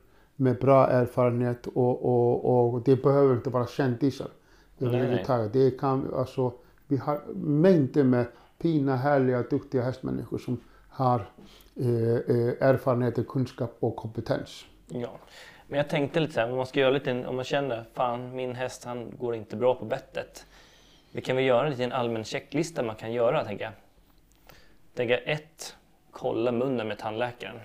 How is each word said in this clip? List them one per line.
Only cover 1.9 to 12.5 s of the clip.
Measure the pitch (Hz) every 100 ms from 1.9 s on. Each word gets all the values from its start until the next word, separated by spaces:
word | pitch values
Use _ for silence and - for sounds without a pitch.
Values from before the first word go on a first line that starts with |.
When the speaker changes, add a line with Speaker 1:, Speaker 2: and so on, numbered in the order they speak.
| 127
Speaker 1:
och, | - 123 120 123 - 123 120
och | 123
det | 117 131
behöver | 143 139 139
inte | 123 131
vara | 123 117
kändisar | - 135 120 139 - - - _ _ _ -
Speaker 2:
Nej, | 123
Speaker 1:
överhuvudtaget. | 123 123 123 98 123 107
Det | 131 135 127
kan, | 139 131 147
alltså, | 147 127 - 127 - - _ -
vi | 139
har | 147 147 -
mängder | 196 165 147 185 175 131 151
med | 131 123 120 - - -
fina, | 165 156 139 131
härliga, | 139 143 127 123
duktiga | 120 139 - 131
hästmänniskor | 120 120 135 127 120 -
som | - 120 - - -
har, | - 127 123 95 - - - - -
eh, | 123 117 113
eh, | 117 - 120 120